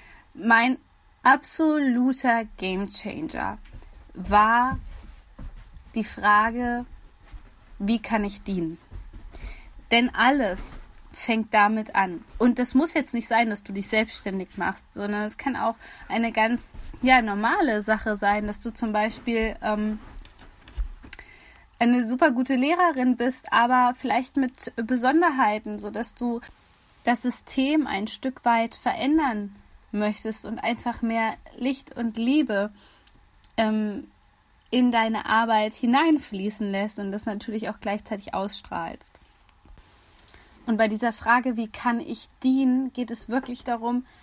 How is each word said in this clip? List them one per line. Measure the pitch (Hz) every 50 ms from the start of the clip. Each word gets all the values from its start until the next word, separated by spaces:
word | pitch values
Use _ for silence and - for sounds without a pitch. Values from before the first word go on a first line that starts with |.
| - - - - _ _ _
mein | - 196 226 233 226 233 262 254 - - _ _ _ _ _ _ _ -
absoluter | 247 262 - - - - - 320 311 302 302 285 262 240 240 247 262 262 - - 247 233 233 220 220 - -
Gamechanger | 190 190 185 190 202 190 - - - 202 - - 156 - - - - 95 - - - - - - - - - - - - -
war | - 185 180 202 208 214 220 233 240 247 262 269 - - - - - - - - - - - - - - - - - - - - - - - -
die | 226 214
Frage, | - - 208 202 208 208 208 220 233 226 240 247 240 240 240 247 - - - - - - _ - - - - - - - - - - - -
wie | 202 202 233 220
kann | - - 233 214 208
ich | 196 - - -
dienen? | 202 196 180 165 160 170 - - _ - - - - - - - - - - - - - - - - - - - -
Denn | 233 233 247 247 -
alles | - 226 254 285 285 233 190 185 - - - - - - - - - - -
fängt | - - - - 226 226 220 - -
damit | 214 202 208 220 220 214 - -
an. | 196 196 185 170 165 - - - -
Und | 226 247 240 -
das | 247 - -
muss | 262 330 339 -
jetzt | 320 269 - -
nicht | 233 226 -
sein, | 226 226 240 220
dass | 208 202 -
du | - 196
dich | 202 196 -
selbstständig | 226 220 220 220 - - - 202 190 190 180 - - 196
machst, | 175 190 196 - - - -
sondern | - 202 202 208 208 208
es | 214 - -
kann | - 269 240 185
auch | 208 233 226 - - - - - - -
eine | 185 226 233 226
ganz, | 226 220 214 226 240 233 - - - - - - - -
ja, | - 254 262 247
normale | 226 214 202 208 214 240 330 415 339 254 214 208
Sache | 202 214 220 208 - 226 208
sein, | 196 208 202 208 214 208 208
dass | 208 -
du | - 233
zum | - - 240 220 214
Beispiel... | 214 208 226 214 - - 240 233 226 220 220 - -
Ähm, | - 214 214 214 214 214 214 214 - - - - - - - - - - - - - - - - - - - - - - - - - - - - - - - - - _ _ _
eine | 233 240 247 247 233 220
super | 254 254 339 302
gute | 240 247 254 - 269
Lehrerin | 247 262 294 349 349 359 339 285 254 254 254 247 -
bist, | 240 262 254 - - -
aber | - 220 233 240 254 254 247 247 254
vielleicht | - - 240 214 247 254 - - 285
mit | 262 247 - - - - -
Besonderheiten, | - 233 220 254 240 233 254 285 330 359 330 269 262 240 208 214 214 - 214 208 208
sodass | 202 208 214 208 233 - -
du | - 247 240 233 240 - - - _ _ _ _ _ _ _ _ _ _
das | 240 247 -
System | - 247 - - - - - 269 262 277 302 311 269 -
ein | - 196 214 214
Stück | - - - 262 262 - -
weit | 240 233 226 226 226 -
verändern | - - 247 - - 247 277 302 320 302 254 214 208 202 202 202 - - - - - _ _
möchtest | - 208 208 208 208 - - 220 214 - -
und | 202 220 -
einfach | - 208 240 - - 247 226 -
mehr | 240 226 226 226 220 220 - - - - -
Licht | - 240 269 262 - - - -
und | - 240 226 214 226
Liebe, | 233 247 285 311 302 247 208 196 202 208 208 - - - - _ _ _ _ _ _ _ _ _ - _ _ -
ähm, | 220 220 214 214 214 208 202 - - - _ _ _ _ _ _ _ _ _ _ _ _
in | - 254 247 247
deine | 240 226 220 226 226 208 -
Arbeit | - 220 226 233 226 220 214 214 220 -
hineinfließen | - - 233 240 277 320 330 311 269 - - 208 185 190 208 208 - 214 202
lässt | 196 196 202 214 - -
und | 202 196
das | 196 208 -
natürlich | 226 202 208 - - 208 220 220 226
auch | 214 -
gleichzeitig | - 208 202 214 - - 220 202 - - -
ausstrahlst. | 190 196 208 - - - - - 170 165 - - - - - - _ _ _ _ _ _ _ _ _ _ - - - - _ _ _ _ _ _ - - - - - - _ - - -
Und | 233 220 208
bei | 220 214
dieser | 220 214 247 233
Frage, | 220 - - 220 240 254 240 262 226 226
wie | 226 220
kann | - - - 247 233 233
ich | - - 226 - - - _ _ -
dienen, | 262 262 269 269 254 254 262 269 247 -
geht | 247 247 -
es | 240 - - -
wirklich | 226 262 262 254 247 - -
darum, | 254 240 226 226 240 240 247 254 - - _